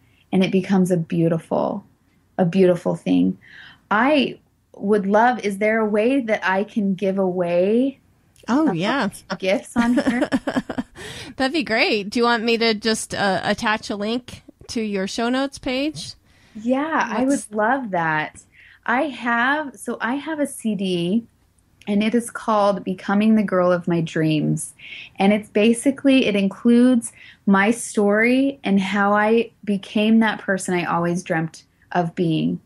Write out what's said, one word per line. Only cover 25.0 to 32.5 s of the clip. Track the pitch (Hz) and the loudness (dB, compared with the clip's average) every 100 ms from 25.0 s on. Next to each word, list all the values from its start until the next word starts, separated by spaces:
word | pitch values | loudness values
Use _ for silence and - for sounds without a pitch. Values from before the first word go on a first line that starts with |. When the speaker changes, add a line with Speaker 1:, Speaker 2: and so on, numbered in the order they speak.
| - - | -12 0
Speaker 1:
And | 196 | 2
it's | 208 214 | 2 0
basically, | 214 220 233 285 269 277 262 208 | 2 2 2 0 0 4 4 4
it | 202 | 2
includes | 196 - 233 240 247 247 - - - - - | 0 0 4 6 6 4 0 -10 -20 -6 2
my | 196 202 | 4 4
story | 240 - - 202 208 233 254 277 277 | 0 -2 0 2 4 4 2 0 -2
and | 196 196 | 0 0
how | 190 202 202 | 2 0 2
I | 208 214 233 220 _ | 2 4 2 0 _
became | - 196 - 220 214 226 | -6 -4 -4 0 4 4
that | 220 208 | 4 0
person | - 185 - 175 | -4 -4 -2 -2
I | 160 | -2
always | 170 170 175 | -2 -2 -2
dreamt | - 165 165 - - _ _ | -2 -2 -4 -8 -20 _ _
of | 175 170 - | -2 -2 -2
being, | 170 156 160 | 0 0 -2